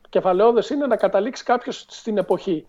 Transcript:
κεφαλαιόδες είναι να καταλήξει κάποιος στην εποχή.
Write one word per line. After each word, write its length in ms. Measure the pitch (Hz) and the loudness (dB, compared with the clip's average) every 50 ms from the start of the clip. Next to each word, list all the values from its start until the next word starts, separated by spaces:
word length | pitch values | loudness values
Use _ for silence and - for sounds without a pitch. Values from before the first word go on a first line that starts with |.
| _ - | _ -2
κεφαλαιόδες 600 | - 190 175 190 180 185 208 233 240 226 - - | -2 0 2 2 2 4 4 4 4 4 0 0
είναι 160 | - 285 294 262 | -2 -2 -2 -2
να 80 | 226 | -2
καταλήξει 480 | 190 - 185 196 196 202 262 240 - - | 0 0 2 2 2 0 0 -6 -8 -2
κάποιος 420 | - 240 247 - 277 190 - - - | 0 0 0 0 -6 -10 -10 -12 -18
στην 280 | - - - 233 214 196 | -20 -12 -6 -4 -2 -2
εποχή. 480 | 180 - 196 175 - 196 170 156 - | 0 0 -2 -2 0 -2 -4 -4 -4